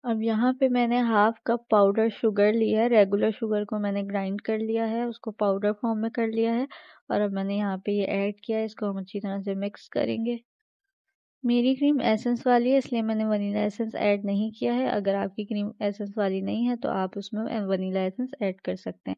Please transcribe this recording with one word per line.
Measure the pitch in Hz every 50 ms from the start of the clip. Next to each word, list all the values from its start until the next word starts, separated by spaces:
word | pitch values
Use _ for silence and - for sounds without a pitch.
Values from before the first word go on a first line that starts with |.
| -
अब | 254 226 220
यहाँ | 220 226 220 214 240 254
पे | 254 262 269 254
मैंने | 247 247 240 233 240 247
हाफ | 240 233 226 208 208 226 226 - _
कप | - 240 233 - _
पाउडर | 226 208 202 196 202 220 220 226
शुगर | 220 - - 220 202 208 202 208
लिया | 220 233 226 208 214 220
है, | 226 240
रेगुलर | 240 220 202 190 202 208 214 220
शुगर | 214 - 233 214 214 208 208
को | 202 214 214
मैंने | 208 202 196 202 202
ग्राइंड | 196 202 202 196 190 196 208
कर | _ - 220 214
लिया | 220 220 226 226 226
है, | 220 226 233 240
उसको | 240 226 - - 220
पाउडर | 208 - 214 202 196 196 196 208
फॉर्म | 214 _ - 233 226 214
में | 220 226
कर | 226 240 226 226
लिया | 220 226 226 226
है | 233 233 262 277 - - - - - _ _ -
और | - 208
अब | 208 202
मैंने | 196 190 196 196 202
यहाँ | 208 208 202 190 190
पे | _ 208
ये | 202 202 196
ऐड | - 190 196 196 202 202 202 -
किया | - 220 220
है, | 220
इसको | 220 220 - 214
हम | 202 196 190
अच्छी | 185 - - 202
तरह | 196 196 196 202
से | 190 202 196
मिक्स | 196 196 202 202 - - -
करेंगे। | - - 233 226 226 226 226 240 240 233 _ _ _ _ _ _ _ _ _ _ _ _ _ _ _ _ _ _ _ _ -
मेरी | 240 240 247 240 254 269
क्रीम | 254 285 285 294 262
एसेंस | - 220 220 214 - 240 247 226 -
वाली | 254 247 240 240 247
है | 269 269
इसलिए | 254 - 247 226
मैंने | 220 220 220 214 220
वनीला | 214 214 208 202 202 202 208
एसेंस | 214 214 196 - 226 220 -
ऐड | - - 208 202 202 202
नहीं | 202 202 202 214 226
किया | 214 - 240 240
है, | 240 247 262 254
अगर | - 208 196 196 196
आपकी | 196 196 196 190 - 208
क्रीम | 202 214 208 202 214 - _
एसेंस | 214 202 196 - 202 202 202
वाली | 220 202 196 190 190
नहीं | 190 196 208 220 240
है | 247 247 233
तो | - -
आप | - 196 190 190 - 202
उसमें | 196 - - 208 220 - - 220
वनीला | 202 190 196 185 185 185 185 190
एसेंस | 190 190 190 - 254 254 - -
ऐड | 214 196 185 185
कर | - 180 185 185
सकते | - 180 175 _ _ 190
हैं। | 190